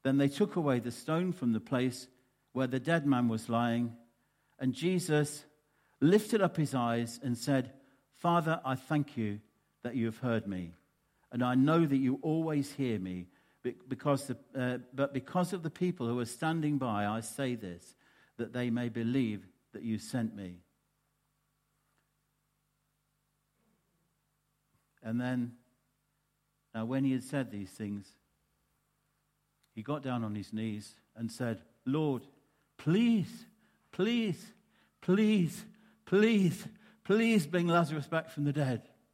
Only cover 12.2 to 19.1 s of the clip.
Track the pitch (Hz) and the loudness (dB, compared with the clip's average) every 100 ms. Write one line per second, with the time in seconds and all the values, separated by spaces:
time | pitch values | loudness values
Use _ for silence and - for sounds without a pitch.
12.2 | 156 160 160 151 139 - 131 107 92 90 | 0 0 0 -2 -4 -4 -2 -2 -4 -8
13.2 | 87 _ _ _ 123 - - 127 151 139 | -10 _ _ _ -8 -8 -10 -4 0 0
14.2 | - 120 - 135 123 127 - 131 139 139 | 0 -10 -8 -4 -4 -4 -8 -4 -2 -2
15.2 | - 185 180 190 160 - 180 175 117 123 | -4 -2 -2 -2 -8 -2 -4 -2 -2 -2
16.2 | 117 - 160 165 151 143 127 104 104 110 | -4 -4 -2 0 0 0 0 0 0 -2
17.2 | 113 - 135 117 101 87 - _ _ _ | -6 -6 -4 -4 -8 -12 -16 _ _ _
18.2 | _ - 117 123 123 117 120 117 113 | _ -10 -6 -4 -2 0 -2 -2 0